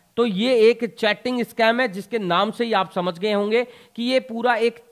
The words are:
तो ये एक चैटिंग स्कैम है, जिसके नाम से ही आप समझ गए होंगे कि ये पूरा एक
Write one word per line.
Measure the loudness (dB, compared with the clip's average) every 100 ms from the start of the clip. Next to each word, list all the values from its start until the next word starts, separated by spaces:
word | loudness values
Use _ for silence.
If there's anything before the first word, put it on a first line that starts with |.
| _ -2
तो | -2
ये | 0 0 6 6
एक | 4 -4 -2
चैटिंग | -2 -2 -4 -4
स्कैम | -4 0 2 2
है, | -2
जिसके | -4 -8 -6
नाम | 0 0 0
से | -2 -2
ही |
आप | 0 -2
समझ | -2 -4 -4
गए | -2
होंगे | 0 0 0 -2 -8 -18 -8
कि |
ये | -2 0
पूरा | -2 -4 0 2
एक | 0 -2 -14